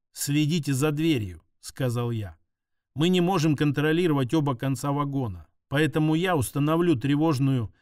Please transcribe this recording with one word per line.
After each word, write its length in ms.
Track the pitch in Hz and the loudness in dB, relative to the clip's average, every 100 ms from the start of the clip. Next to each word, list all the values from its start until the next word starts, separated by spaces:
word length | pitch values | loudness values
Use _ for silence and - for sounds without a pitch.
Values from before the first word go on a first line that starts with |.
| _ | _
"Следите 600 | - - 143 151 170 143 | -8 -2 0 2 0 0
за 180 | 135 151 | 0 0
дверью", 520 | 151 165 139 98 85 _ _ | 0 0 0 -2 -12 _ _
сказал 500 | - - 127 117 120 | -16 -6 -4 -2 -4
я. 260 | 117 98 82 _ _ _ _ _ | -6 -8 -14 _ _ _ _ _
"Мы 160 | 131 165 | -2 2
не 100 | 185 | 4
можем 340 | 175 190 160 | 2 2 2
контролировать 800 | 139 151 139 151 160 180 143 127 | 2 0 0 0 2 2 0 0
оба 220 | 160 143 123 | 0 0 -2
конца 340 | 135 135 143 | -4 -4 -4
вагона, 560 | 143 143 139 120 87 - _ - | -2 -2 -4 -6 -8 -16 _ -6
поэтому 460 | 139 156 160 156 | 0 0 2 2
я 220 | 160 185 170 | 2 2 0
установлю 600 | 113 143 147 165 175 139 | 0 0 0 2 2 2
тревожную 760 | 135 147 160 135 139 135 113 _ | 2 2 2 2 2 0 -4 _